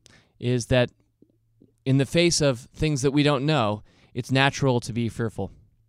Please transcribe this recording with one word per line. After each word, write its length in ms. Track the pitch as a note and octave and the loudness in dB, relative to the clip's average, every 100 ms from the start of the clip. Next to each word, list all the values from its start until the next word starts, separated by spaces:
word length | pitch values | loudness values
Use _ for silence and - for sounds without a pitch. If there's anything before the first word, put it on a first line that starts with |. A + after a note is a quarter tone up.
| - _ _ - | -20 _ _ -10
is 280 | A#2+ B2 A2+ | -4 -4 0
that 220 | B2+ B2 _ _ _ _ _ _ _ _ _ - | 0 0 _ _ _ _ _ _ _ _ _ 0
in 120 | C3+ | 0
the 80 | C3+ | 2
face 340 | E3+ F3 - | 2 2 2
of 220 | D3 A#2 - | 0 -2 -6
things 280 | - D#3 C#3+ | -6 -4 0
that 100 | C#3 | 0
we 120 | C#3 | 2
don't 220 | C#3+ C#3+ C#3+ | 2 2 0
know, 380 | D#3 G#2+ G#2+ - _ _ | 0 0 -2 -10 _ _
it's 180 | - - | -12 -2
natural 480 | C3 C#3 - C#3 A#2+ | 2 2 2 0 0
to 100 | - | -2
be 160 | A2 A#2 | -6 -6
fearful. 440 | - A#2 - G2 - _ _ | -4 -6 -6 -12 -14 _ _